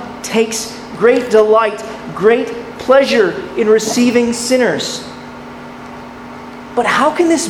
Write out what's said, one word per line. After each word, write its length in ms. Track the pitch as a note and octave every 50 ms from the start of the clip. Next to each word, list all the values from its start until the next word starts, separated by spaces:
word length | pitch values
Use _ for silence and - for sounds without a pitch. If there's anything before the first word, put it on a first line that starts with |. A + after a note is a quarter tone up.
| - - - - -
takes 520 | - - A3+ A3+ A3 - - - - - - - - -
great 340 | D#3 F#3+ A#3 B3+ C4+ - -
delight, 540 | G3+ A3 G#3+ G#3+ G#3+ A3 A3+ G#3+ G#3 - - - - - - - D#3
great 320 | - F3+ G#3+ A#3 B3+ C4 - - - - - - -
pleasure 520 | - - C4 C#4 C#4 A3 A3+ A#3+ G3 E3+ E3 - - - -
in 100 | - A3+
receiving 640 | G#3+ A3 A3 A3 - - B3 A#3+ B3 A#3 A#3+ A#3+ A#3
sinners. 760 | A#3 - - A#3+ B3+ B3+ B3 G3 D3+ C#3 - - - - - - - - - - - - - - - - - - - - - - - - - - - - - - - - - - - - - - -
But 100 | A#3+ A#3
how 280 | G#3 - - C4 D4+ D4+
can 140 | - F4
this 220 | E4 E4 D4 -